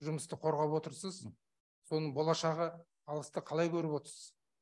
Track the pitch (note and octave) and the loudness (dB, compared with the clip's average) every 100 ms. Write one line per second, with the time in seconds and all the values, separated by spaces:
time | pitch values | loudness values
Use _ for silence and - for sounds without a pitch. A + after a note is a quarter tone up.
0 | D3 D#3 - D#3 D#3 D3 D#3 D#3 D#3 C3 | -4 -4 -4 -2 2 4 4 2 -2 -6
1 | F#3+ F3+ A2 - _ _ _ _ - D#3 | -8 -8 -12 -14 _ _ _ _ -2 0
2 | D#3 C3+ D#3 D#3+ D#3+ D#3+ E3 E3+ - _ | 0 2 2 4 2 2 0 -2 -18 _
3 | - D3+ C3+ - - D#3 E3+ E3+ E3 D3 | -6 -6 -4 -6 -2 2 2 2 0 -2
4 | - - - _ _ _ | -6 -16 -18 _ _ _